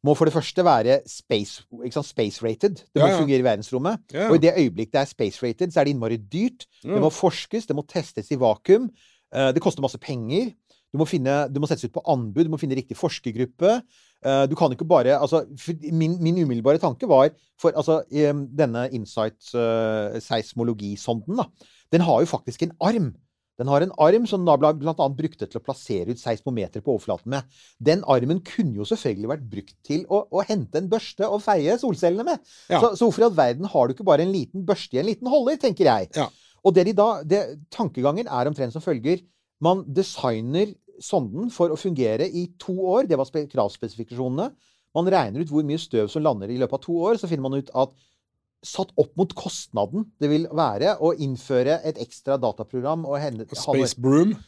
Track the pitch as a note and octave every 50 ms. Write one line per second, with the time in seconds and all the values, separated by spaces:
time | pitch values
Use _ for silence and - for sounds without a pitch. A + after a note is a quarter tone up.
0 | - C#3+ D3 - D#3+ D#3 D3 E3 C3+ - - F#3 F3+ F3 C#3+ A#2 A2 A#2+ C3 C#3
1 | - - - - _ _ A#2+ G#2+ G2+ - - - - _ - A#2 A#2+ B2+ - D3+
2 | C#3 - - - A2+ G#2 - - A#2 A2+ A2 - - G#3 F3+ - - _ _ D3+
3 | D3 F3+ G3 E3+ D#3 C#3+ C#3 B2+ B2+ B2 A2 G2+ G#2+ - C3 B2+ C#3 F3+ A3+ -
4 | _ _ - D3 G3+ A3+ E3 D#3+ C#3+ E3+ F3+ F#3 D3+ A#2+ E2+ F#2 A2+ - - C#3
5 | C#3 - - - A#2+ G2+ - - - A#2+ A2+ _ F3+ F3+ D#3+ E3 C#3+ C#3+ C#3+ B2+
6 | A2+ A2 A#2 A2+ G#2 G2 - E3+ A3 B3 - _ - _ _ _ - C#3+ F#3+ G#3+
7 | D3+ D#3 D3 - - F3+ - - - _ - A3+ - - D3 C#3+ D3 _ - F3+
8 | - - - C3 - - D3+ B2+ B2+ A2+ G#2 - _ - F#3+ A3+ C4 A3+ _ _
9 | _ _ _ _ _ _ - C#3+ C3+ C3 C3 E3 - F#3+ - - C3+ C3 - -
10 | - - C#3 B2 A2+ A2 C#3+ F#3+ C4 A3+ - _ _ _ _ _ _ _ - C#3
11 | D#3 D3 - D#3+ B2+ C3 C#3 D3 D3 C3 C#3 C#3+ D3+ C#3+ D#3+ - - A#2 _ E3+
12 | - - D3+ B2+ A#2 G#2+ G2 C#3+ E3+ D#3+ D#3+ D3 - C#3 C3+ C3+ C3 _ - -
13 | - D#3 - - _ B2 G#2+ A#2 B2+ B2 _ _ E3 G3 A3+ B3 - _ _ _
14 | _ _ _ _ - C3+ C3+ C3+ C#3 C3 D#3 - E3+ C#3+ B2+ - E3 D#3 F3 C#3+
15 | A#2+ B2+ C#3+ C#3+ D3 C3 E3 D#3+ C3+ - C#3 B2+ - - E3+ D#3 D3+ - E3 E3
16 | D#3+ D#3+ F3 F3+ E3 D#3+ F3 F#3 E3 C#3 B2 A#2 A2 C#3 D3 E3 - D#3+ A#2+ -
17 | - A3 D3+ C3 C3+ D3+ - _ _ _ _ _ - E3 - D#3 D3 - D#3 D#3
18 | - _ C3+ D3 D3+ C#3+ C#3+ D3 C#3 A#2+ C3+ D3 D#3 B2 A2+ A#2+ B2 C3 C3 A#2+
19 | G#2 - - A#2 A2 A2 - _ - - - A#2+ A#2 A2+ A2+ A2+ A2+ A2 A2 G#2+
20 | G#2 G2+ G#2+ A#2 - - A#2 A2+ G#2+ - - A#2+ A#2 A#2 A#2 G2+ G#2 G2+ G2+ -
21 | - - A#2 A2+ G#2 - G3 B2 A#2+ - _ _ - _ _ _ _ _ - E3
22 | F3 E3 B2+ A2+ D#3+ - - A#2+ _ - A#2 - - E3+ - _ D#3+ F#3+ A#3 A#3
23 | F3 B2 - - _ _ _ _ _ _ _ - B2 C3+ C#3+ C#3+ E3+ F#3+ - -
24 | D3+ D#3 F#3+ A#3 A#3+ A3 G#3 F#3+ F3 E3+ D3 C3+ D3 D3+ D#3 D3+ C#3 D#3+ D#3 C#3+
25 | D3+ C#3 C#3 B2+ D#3 D#3 - _ G#2+ - - A2+ _ - C3 - - - A2+ F#2
26 | F2 G2 A#2+ - - B2 A2+ G#2 _ C3+ B2+ A2 F#2+ F2 _ A2 - C#3+ B2 G#2
27 | - - F#2 - _ A#2 C3+ C#3 B2+ _ _ _ _ _ _ _ A#2+ D3 D#3+ G3
28 | - - C3+ B2 A#2+ C3 E3+ F#3+ - - - - G#3 D3 A2 G2+ G#2 - A3+ A3
29 | - C#3 G#2 G2 G#2 A2+ D3 D3+ C3 A2 F#2+ G2+ - _ _ _ _ - D3 E3
30 | F#3 - F#3+ G#3 - _ - F#3 G3 - G#3+ G3 A#2+ - - D3+ F#3+ F3+ G#3+ A3+
31 | - - - - G3 A3 G3+ G#3 G#3 - G#3 F3 D3 D#3 A3 A#3 - B3+ F3 -
32 | - E3+ F3 G#3 A#3+ F4 D#4+ - _ _ - - - - - E3+ A3 A#3+ G3+ -
33 | A#3 A3+ E3+ - A3+ A#3 F#3+ D#3 C#3 A#2+ A#2+ C#3 F#3 G3 - D3 B2 B2 C3 -
34 | G#3 F3 D3+ C#3+ E3 F#3+ G3 F3+ B2 - - F#3+ F#3 E3 G3 - - - - B2+
35 | D#3 A3 G#3+ - A#3+ B3+ C4+ D4+ A#3+ B3+ D#4 D4 - B3 F3 - F3+ C#3+ A2+ G#2
36 | F#2 - - D#3 C3+ - _ _ _ _ _ _ _ F#3+ E3+ F#3 F3+ G3+ A3 G3
37 | G#3 A#3 G#3+ D#3+ D3+ D3+ F3+ G#3 F3 A2+ C#3+ D3+ D3+ _ - - A3+ C#3+ - B2+
38 | B2+ C#3+ D3+ G3+ A#3+ G3+ C3+ B2 B2+ D3 D3+ C3 C3 A#2 G2+ D#3 - F#3 D#3 A#2+
39 | A2 D3 F3+ F3 _ _ _ _ _ _ _ _ D3 E3 F#3 F#3+ - D3 C3+ F#3
40 | F#3+ - - - - B2+ A2+ A2 A2+ B2 C#3+ F3 G#3 G#3 - _ _ _ _ -
41 | - - - F3+ B2+ G2+ G#2 D#3+ A3+ A#3+ - - F3 E3+ D#3 D3+ - F#3+ E3+ C3
42 | B2 A2 G#2+ A2+ D#3 F#3+ - F3 F3 F3 _ _ - - F#3 F#3 F#3 F#3 F#3 A#3+
43 | C4+ G3+ E3 C3 C3+ - - D3 D3+ C#3+ - C3 G#2+ G2+ - - - A2 - -
44 | A2+ _ B2 B2 C3 B2+ B2+ D3 G#3 C#4+ - _ _ _ _ _ _ _ _ D#3
45 | E3+ F#3 F#3+ F3+ C3+ G#2 G2+ C#3 E3+ D#3 C#3+ D3+ D#3 C#3+ D3 E3 - - - A2+
46 | G#2+ G2+ - D#3+ D3+ D#3 B2+ G2+ F#2+ G#2 B2 B2+ C3 A#2+ C3+ C3+ - - E3+ E3+
47 | E3+ G3+ A#3 A3+ - E3+ E3 C#3 C3 C3+ C3+ C#3 C3+ - - B2+ C3+ C3+ _ _
48 | _ _ _ _ _ _ _ _ _ _ _ _ _ - - - F#3+ - _ -
49 | D3 - _ E3 F#3+ F#3 - - - D4 - - - _ - G#2+ G2+ G#2 C3 G#3
50 | A3 - _ _ D3 C#3+ D3 D#3 E3 - D3+ D#3 D#3+ B2+ G#2 G2+ C#3+ G3 G#3+ -
51 | D3+ E3 D#3+ - D3 C3+ C3 B2 - - C3+ B2 B2+ C#3 D#3 E3 - D#3 D3+ G#2+
52 | A#2 _ - - _ C3+ C#3 C3+ C3 A2+ G#2 - A2 _ - B2+ B2 C#3+ D#3+ E3
53 | D#3+ C#3 C#3+ C#3+ D3+ D3 A#2+ A2 A2+ - - - - - C3+ C3+ C3+ B2 - -
54 | A#2+ C3 C#3 D#3 F3 G#3+ A3 - -